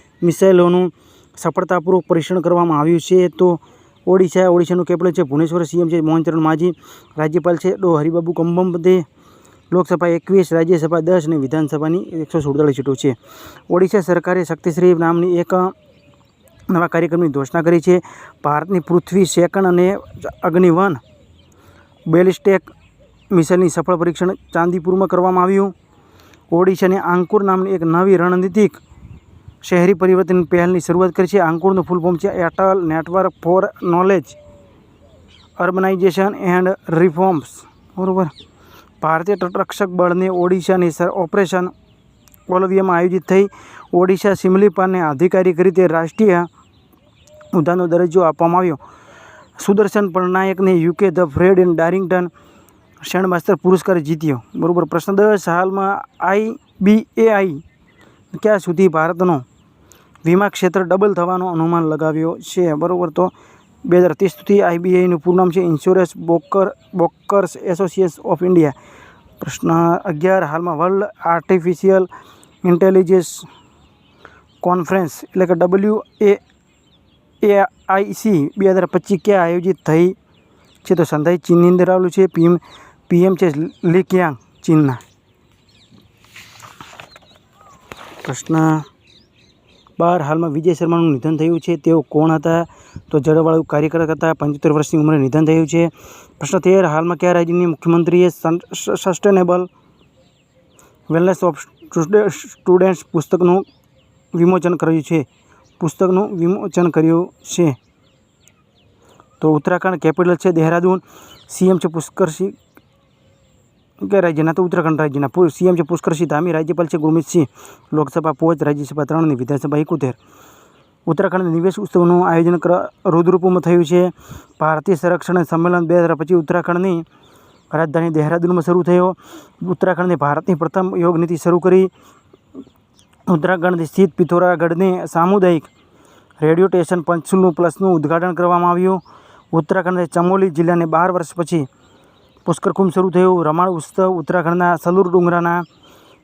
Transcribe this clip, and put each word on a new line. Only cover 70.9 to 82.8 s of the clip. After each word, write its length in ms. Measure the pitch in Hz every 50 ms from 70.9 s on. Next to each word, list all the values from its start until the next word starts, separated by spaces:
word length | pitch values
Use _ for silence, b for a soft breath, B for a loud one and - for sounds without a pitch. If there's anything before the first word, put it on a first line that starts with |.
| 196 196 202
આર્ટિફિશિયલ 1040 | - - - - 170 170 170 - - 185 185 160 180 170 - - 190 190 190 185 180 B B B B B B B B B B -
ઇન્ટેલિજન્સ 760 | 180 175 165 190 190 190 185 190 165 190 185 160 - - - - - b b b b b b b b b _ _ _ b b b b b b b b _ _
કોન્ફરન્સ 640 | - 180 180 180 165 - 185 196 180 139 - - -
એટલે 220 | - - 190 185
કે 80 | 170 180
ડબલ્યુ 480 | 165 185 180 180 196 196 214 214 214 - _ _ -
એ 160 | 214 196 202 - _ _ _ _ _ _ _ _ _ _ _ _ _ _ _ _ _ _ _ - -
એ 60 | 208 202 196 190 - _ _ _ -
આઈ 240 | 190 196 202 202 196
સી 380 | - - 220 202 156 139 160 - 202
બે 120 | 190 190
હજાર 160 | 185 185 180
પચીસ 340 | - - 180 - - 202 170 -
ક્યાં 200 | 208 202 190 170
આયોજિત 320 | 170 175 180 170 190 180 - -
થઈ 280 | 160 156 165 175 185 190 _ _ _ _ _ b b b b b b b b - -
છે? 40 | 185
તો 100 | 165 165
સંધાઈ 340 | - 160 151 147 165 180 170
ચીનની 300 | - - 170 170 175 175
અંદર 220 | 180 180 180 180
આવેલું 200 | 185 185 185 180
છે. 160 | - 196 190
પી 180 | 180 - 170 165
એમ, 140 | 170 175 165 B B B B